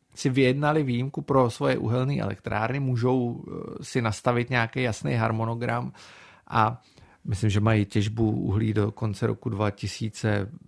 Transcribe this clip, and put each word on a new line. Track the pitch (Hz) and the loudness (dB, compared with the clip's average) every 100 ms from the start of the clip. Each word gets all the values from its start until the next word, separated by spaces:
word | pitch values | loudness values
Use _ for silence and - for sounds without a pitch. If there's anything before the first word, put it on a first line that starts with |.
| _ | _
si | - 139 | -4 0
vyjednali | 127 127 135 147 156 | 4 4 4 2 2
výjimku | 139 120 131 - | 2 0 -2 -4
pro | - 135 120 | 0 4 4
svoje | - 139 123 | 2 0 0
uhelné | 110 120 131 139 | 0 0 0 0
elektrárny, | 104 107 - 104 110 135 | -2 -6 -4 -2 -2 -2
můžou, | 135 120 127 131 120 120 - | 0 2 2 2 0 -4 -10
eh, | 90 - - | -12 -10 -12
si | - 135 | -4 -2
nastavit | 113 101 - 120 120 | 0 0 0 0 2
nějaký | 127 113 131 | 0 0 0
jasný | 123 104 143 | -2 -2 -2
harmonogram | 120 113 110 113 117 120 120 127 - - - - - - | 0 2 0 -2 -2 -2 -2 -4 -12 -20 -20 -20 -20 -4
a | 117 107 117 _ - - _ | 2 2 0 _ -20 -20 _
myslím, | - 107 107 | -6 0 2
že | 101 | 2
mají | 107 110 | 4 4
těžbu | 101 110 104 110 113 | 2 0 0 0 0
uhlí | 107 - 101 110 | 2 0 0 2
do | 107 104 | 2 0
konce | - 110 101 117 | 0 -6 -2 -2
roku | 110 - | -2 -4
dva | 104 104 | -2 -2
tisíce | - 104 - 110 - 110 104 98 - | -2 -8 -6 -8 -4 -2 0 -2 -10